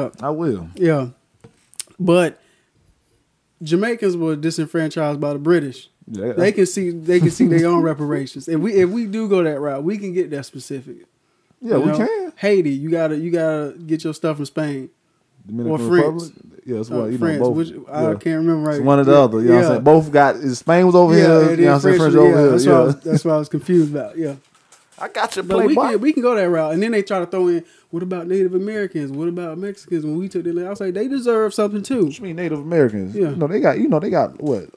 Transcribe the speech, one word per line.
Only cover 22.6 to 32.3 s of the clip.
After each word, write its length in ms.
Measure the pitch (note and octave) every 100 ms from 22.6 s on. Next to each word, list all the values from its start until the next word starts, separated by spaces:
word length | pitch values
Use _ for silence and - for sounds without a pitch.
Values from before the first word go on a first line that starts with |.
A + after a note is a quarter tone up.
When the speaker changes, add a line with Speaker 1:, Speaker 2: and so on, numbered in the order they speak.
| C#3
Speaker 1:
why 60 |
I 40 | C3+
Speaker 2:
yeah. 40 |
Speaker 1:
was, 160 | C3+ C#3+
that's 240 | E3 D3+ E3+
why 80 |
I 40 | D#3
was 120 | D3
confused 420 | D3+ - F3+ D3+ D3
about, 220 | A2 D#3+
yeah. 180 | D#3 C#3 _ _ _ _ _ _
Speaker 2:
I 80 | -
got 260 | - A3 -
you, 80 |
Speaker 1:
But 140 | F3 F#3+ A3
we 80 |
Speaker 2:
playboy. 180 | D4 A#3+
Speaker 1:
can, 80 | G#3+
we 120 | C4
can 80 | D#4
go 140 | B3 A3+
that 120 | F3+
route. 240 | E3 D#3 E3
And 60 |
then 100 | A3
they 100 | A3
try 180 | G3 G3
to 60 | F3
throw 220 | F#3+ F3+
in, 180 | E3+ E3 _ _
"What 140 | E3+
about 240 | F3+ F3+ E3+
Native 260 | F#3+ F#3
Americans? 580 | F3+ G3+ G#3+ G3 E3 C#3+
What 160 | C#3 E3
about 300 | F3 E3+ D#3+
Mexicans?" 480 | G3+ G3 - E3+ D3+
When 120 | D#3
we 120 | F#3+
took 140 | F#3
their 100 | E3+
land, 140 | E3+ F3+
I 20 |
was 100 | G3+
like, 140 | G3
"They 140 | F#3 B3+
deserve 440 | C#4 A#3+ A3+ G#3+
something 280 | G#3+ G#3 G#3
too." 240 | F#3+ B3+ D#3+
Speaker 2:
What 120 | -
you 40 |
mean 120 | F#3+